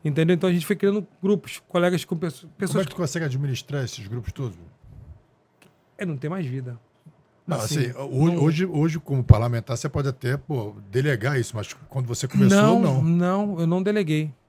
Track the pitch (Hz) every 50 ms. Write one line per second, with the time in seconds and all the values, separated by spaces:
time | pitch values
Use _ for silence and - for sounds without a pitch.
0 | - 156 139 151 160 165 180 160 180 185 175 175 151 - 208 - - 196 202 214
1 | 175 - _ _ 180 196 208 - - - - - _ _ - 175 175 180 180 165
2 | - - 180 160 180 170 - - - 160 - - 196 170 135 170 190 139 - -
3 | - - - 170 165 147 127 135 143 139 127 - - - 139 143 131 110 - -
4 | 107 98 110 123 110 - - - 139 113 90 80 85 - _ _ - - - -
5 | - - - - _ _ _ _ _ _ _ _ _ _ _ _ _ _ _ -
6 | 208 175 156 131 131 151 175 196 170 127 127 135 131 123 120 113 _ _ _ _
7 | _ - _ _ _ _ _ _ _ - 151 120 110 110 147 143 131 123 123 123
8 | 139 131 131 131 156 170 175 170 147 160 160 156 185 185 165 147 151 165 156 165
9 | - - 139 131 120 - - 104 117 120 120 117 - - 120 120 - 147 - 151
10 | 139 139 131 - - 120 131 143 - - 151 127 107 104 104 104 104 98 98 127
11 | 135 151 139 107 - 139 147 131 113 - - 110 98 - - - - - - 135
12 | 127 117 120 - - 131 - 196 196 190 196 202 208 214 233 233 190 156 131 135
13 | 160 160 170 175 175 180 185 196 208 208 196 165 170 165 175 185 190 202 208 214
14 | 196 156 156 151 156 151 127 _ _